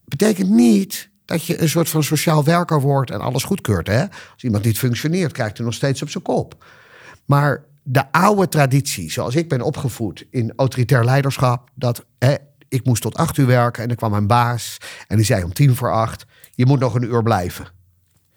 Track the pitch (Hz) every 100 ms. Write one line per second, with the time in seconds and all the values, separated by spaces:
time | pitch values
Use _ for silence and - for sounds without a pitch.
0 | - 139 214 190 190 226 240 202 190 -
1 | - _ - 170 - 160 160 165 160 156
2 | 143 156 - 156 143 175 170 156 139 139
3 | 123 - 139 131 - - - 90 - 113
4 | 196 - - _ 127 104 113 110 127 117
5 | 151 185 160 - 107 - 117 - 139 131
6 | 151 185 - 240 - - - - - -
7 | - - - 143 143 - - _ 143 127
8 | - 165 196 202 180 156 135 139 135 -
9 | 80 - 92 143 165 131 117 139 127 -
10 | 107 - - 131 113 - 131 127 117 127
11 | 117 135 135 - 127 123 _ - 123 117
12 | - - 127 147 _ _ - 131 127 113
13 | 110 - 160 - 123 123 120 117 120 117
14 | 110 104 104 120 120 117 - - - -
15 | - 107 101 107 85 117 143 120 117 104
16 | 113 - - _ - - 127 139 127 120
17 | 117 120 113 101 90 - - _ _ _
18 | _ _ _